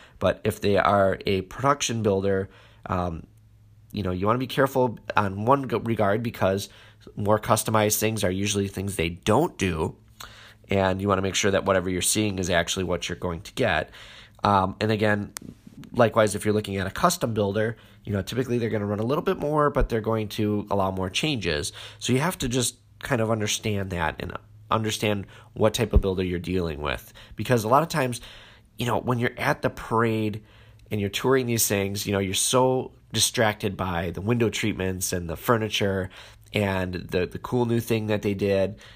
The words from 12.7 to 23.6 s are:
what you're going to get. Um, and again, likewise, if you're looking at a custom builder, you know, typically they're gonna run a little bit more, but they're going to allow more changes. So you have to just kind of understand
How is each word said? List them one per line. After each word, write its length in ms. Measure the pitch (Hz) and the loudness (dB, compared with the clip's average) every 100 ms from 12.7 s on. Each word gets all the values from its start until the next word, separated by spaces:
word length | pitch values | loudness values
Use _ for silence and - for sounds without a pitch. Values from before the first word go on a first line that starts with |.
| 98 | -2
what 240 | 90 87 - | -2 -4 -4
you're 80 | 87 | -6
going 240 | 90 85 | -6 -6
to 140 | - | -8
get. 340 | - 113 78 - - - - - - | -2 0 0 -2 -8 -20 -20 -20 -2
Um, 320 | 101 101 95 - | 4 4 2 0
and 100 | 110 | 0
again, 400 | 107 107 104 92 - - - - - - | 2 2 0 -2 -12 -16 -20 -20 -20 -4
likewise, 420 | 120 117 113 107 | 2 4 6 2
if 100 | 98 | 2
you're 80 | 107 | 0
looking 240 | 104 104 98 | 0 0 -4
at 100 | 92 | -4
a 40 | |
custom 420 | - 175 - 127 | 0 2 2 -2
builder, 460 | 110 101 104 110 117 - - | 0 0 0 -2 -4 -14 -14
you 80 | - | -4
know, 80 | 101 | -4
typically 380 | 92 117 117 120 | -2 -4 -2 0
they're 100 | 113 | 0
gonna 160 | 110 | -2
run 160 | 101 104 | -2 -2
a 60 | 110 | 0
little 180 | 156 | 0
bit 140 | 175 185 | 0 -2
more, 320 | 147 151 147 | 0 2 2
but 180 | 139 113 | 2 0
they're 140 | 117 | 0
going 260 | 104 110 104 | 0 -2 -2
to 360 | - 104 104 92 | -2 0 0 0
allow 200 | 101 95 | 0 0
more 180 | 95 92 | -2 -4
changes. 640 | - 156 131 87 73 - - - - | -2 -2 -2 -2 -2 -4 -8 -16 -8
So 140 | - | 0
you 60 | 127 | 0
have 180 | 165 - | 0 -2
to 100 | 127 | -2
just 280 | 127 117 - - - | 0 -2 -4 -18 -12
kind 240 | - 123 | -2 0
of 80 | 110 | 0
understand 580 | 113 104 - | 0 -2 -2